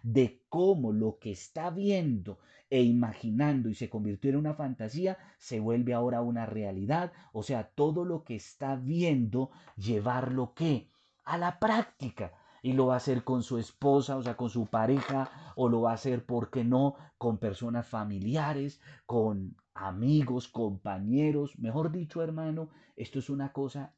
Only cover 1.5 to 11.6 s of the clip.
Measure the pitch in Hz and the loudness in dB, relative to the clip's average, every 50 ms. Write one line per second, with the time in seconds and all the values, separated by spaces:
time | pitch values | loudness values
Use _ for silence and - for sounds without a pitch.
1.5 | - 160 160 180 165 190 196 202 196 185 165 143 120 101 87 101 92 - _ _ | -8 -6 -6 -4 -4 -2 0 2 2 2 2 0 0 -2 -4 -8 -12 -14 _ _
2.5 | - - _ - 135 127 123 120 120 120 120 110 104 - - 113 107 123 147 147 | -20 -16 _ 0 4 4 6 6 6 4 2 0 -2 -4 -4 -2 2 2 2 4
3.5 | 143 131 113 113 101 - 120 - - 107 104 104 101 - - 139 135 147 151 151 | 2 2 0 -2 -2 -4 -6 -6 -4 -4 -4 -4 -4 0 0 0 2 2 0 -2
4.5 | 151 147 147 131 123 - 110 113 127 165 180 190 185 - - - _ _ - - | -4 -4 -4 -6 -6 -6 -6 -6 -4 -2 -2 -2 -2 -4 -12 -20 _ _ -10 -6
5.5 | 123 110 107 113 117 120 120 123 120 117 120 123 123 120 120 120 117 117 113 107 | -4 -2 0 2 2 2 2 2 2 2 0 0 0 0 0 -2 -2 -2 -4 -4
6.5 | 110 110 104 98 95 95 101 117 151 170 180 175 - - - - - 110 104 - | -4 -4 -4 -4 -4 -4 -2 0 0 0 0 -4 -8 -14 -20 -12 -10 -8 -4 -2
7.5 | 135 113 - - - - 147 156 156 175 175 180 170 156 - - 117 104 - - | -4 -4 -4 -4 0 2 2 2 2 0 -2 -2 -4 -6 -6 -8 -10 -10 -10 -14
8.5 | - - 139 135 135 127 127 135 160 170 175 170 147 127 120 104 101 127 131 - | -12 -8 -4 -4 -4 -4 -2 -2 0 2 4 4 4 4 2 2 0 -2 -2 -2
9.5 | - - - - - 104 95 110 117 104 104 123 123 127 127 123 127 131 123 117 | -6 -18 -20 -18 -12 -6 -2 0 0 0 0 0 0 0 -2 -2 0 -2 -2 -4
10.5 | - - 165 160 143 110 - _ _ _ _ _ _ _ - - 160 175 175 175 | -2 -2 0 0 0 0 -2 _ _ _ _ _ _ _ -6 -4 -4 -2 -2 -2
11.5 | 175 - | -2 2